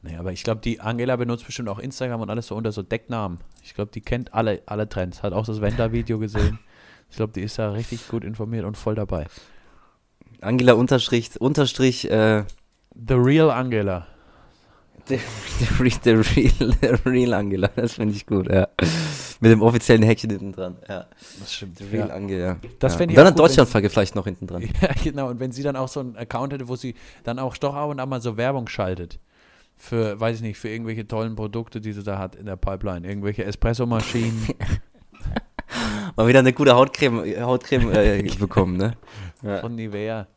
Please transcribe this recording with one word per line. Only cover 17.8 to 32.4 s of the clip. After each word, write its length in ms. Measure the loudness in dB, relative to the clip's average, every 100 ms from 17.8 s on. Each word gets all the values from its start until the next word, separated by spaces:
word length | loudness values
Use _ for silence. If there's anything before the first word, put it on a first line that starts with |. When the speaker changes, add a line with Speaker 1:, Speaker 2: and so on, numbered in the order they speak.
| -4
Speaker 2:
find 220 | -2 -4 -4
ich 100 | -2
gut, 220 | -2 2
ja. 180 | 2 2 0 0 0 -4 -8 -14 4
Mit 100 | 8
dem 100 | 8
offiziellen 420 | 8 4 6 6
Häkchen 260 | 6 2 0
hinten 220 | -6 -8
dran, 240 | -10 -12 -12 -12
ja. 200 | -12 -12 _ -20 -18
Speaker 1:
Das 140 | -14
stimmt, 240 | -12 -12 -16
Speaker 2:
The 60 | -8
Real 220 | -4 -4
Speaker 1:
ja. 40 | -6
Speaker 2:
Angela. 420 | -6 -4 -4 -6 -10 -2
Speaker 1:
Das 140 | 0
Speaker 2:
Ja. 40 | 2
Speaker 1:
fänd 100 | 6
Speaker 2:
Und 20 |
Speaker 1:
ich 40 | 10
Speaker 2:
dann 80 | 10
Speaker 1:
auch 20 |
Speaker 2:
eine 40 |
Speaker 1:
gut, 80 | 10
wenn 60 | 6
Speaker 2:
Deutschlandflagge 420 | 8 6 4 2
vielleicht 260 | 2 0 -2
noch 80 | -6
hinten 220 | -8 -8
dran. 140 | -8 -6
Speaker 1:
<laughs> 80 | 0
Ja, 80 | 2 2
genau. 240 | -2 -4 -6
Und 100 | -6
wenn 100 | -8
sie 100 | -6
dann 120 | -6 -4
auch 120 | -6
so 100 | -6
einen 140 | -10 -12
Account 380 | -10 -6 -6
hätte, 160 | -8 -8
wo 60 | -8
sie 180 | -8 -12 -18 -14
dann 160 | -8 -6
auch 180 | -6 -4
doch 160 | -4 -2
ab 140 | -6
und 100 | -6
an 80 | -6
mal 140 | -4
so 160 | -6 -2
Werbung 300 | -2 -2 -6
schaltet. 500 | -4 -4 -4 -8 -14 _ _ _ _ _ _
Für, 420 | -6 -2 -2 -2
weiß 180 | -4 -4
ich 40 |
nicht, 140 | -8 -8
für 120 | -10
irgendwelche 360 | -8 -8 -8 -6
tollen 300 | -4 -4 -6
Produkte, 460 | -8 -8 -8 -10
die 100 | -10
sie 120 | -8
da 140 | -6 -6
hat 160 | -8
in 100 | -10